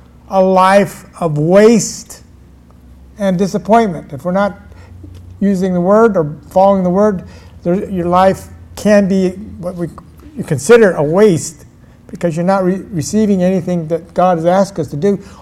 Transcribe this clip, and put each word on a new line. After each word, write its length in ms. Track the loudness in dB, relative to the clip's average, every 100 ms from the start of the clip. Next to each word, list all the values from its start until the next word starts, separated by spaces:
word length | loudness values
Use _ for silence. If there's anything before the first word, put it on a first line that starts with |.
| -20 -20 -4
a 120 | 0
life 640 | 2 4 4 2 0 -6 -20 -8
of 180 | -6 -2
waste 880 | 2 4 6 4 0 -10 -18 -20 -20 -20 -20 -20 -20 -20 -20 -20 -20 -4
and 180 | -2 0
disappointment. 760 | -2 -4 0 2 2 -4 -12
If 100 | -10
we're 80 | -4
not 260 | -2 -2 -4 -20 -20 -20 -20 -20 -20 -20 -4
using 320 | -2 0 -2
the 80 | -2
word 340 | 2 4 4 2
or 220 | -4 -6 -4
following 320 | 2 2 2
the 60 | 0
word, 360 | 2 0 -2 -10 -20 -20 -10
there, 260 | -4 -4 -4
your 180 | -6 0
life 400 | 2 2 0 -8 -20 -20 -6
can 320 | 2 2 2
be 220 | 0 -2
what 440 | -4 -16 -12 -12 -8
we, 140 | -10 -10 -20 -20 -20 -14
you 80 | -6
consider 480 | -6 4 4 4
a 100 | 2
waste 640 | -2 2 2 2 -4 -16 -20 _ -20 -20 -20
because 280 | -6 -6 -2
you're 100 | -2
not 180 | 0
re-, 120 | 0 -4
receiving 680 | -6 -8 -4 -2 0 0
anything 440 | 0 -2 -4 -6 -4
that 240 | -6 -6
God 240 | -2 0 2
has 80 | 0
asked 340 | 0 0 -4
us 80 | -8
to 80 | -4
do, 260 | -2 -2 -8 -20